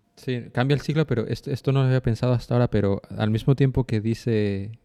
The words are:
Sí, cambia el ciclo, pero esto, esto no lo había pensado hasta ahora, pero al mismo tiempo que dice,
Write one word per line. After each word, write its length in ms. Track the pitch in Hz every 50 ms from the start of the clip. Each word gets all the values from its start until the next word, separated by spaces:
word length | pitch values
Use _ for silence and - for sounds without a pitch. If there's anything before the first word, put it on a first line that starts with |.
| _ _ _
Sí, 280 | - - 131 123 120 113 - -
cambia 220 | 120 127 135 143
el 40 | 131
ciclo, 240 | - - 143 160 156
pero 220 | - 127 113 110
esto, 240 | - 117 - - 139
esto 220 | 135 117 - 143 135
no 80 | 135
lo 60 | 135
había 140 | 127 127 127
pensado 300 | - 127 110 - - 127
hasta 220 | 123 117 - - 123
ahora, 160 | 120 123 123
pero 320 | - 107 101 98 98 98 - - 98
al 140 | - 110 107
mismo 220 | 110 110 - - 135
tiempo 300 | - 139 135 123 135 123
que 140 | - 117 110
dice, 800 | 104 113 117 - - 123 113 107 104 101 98 98 98 107 113 -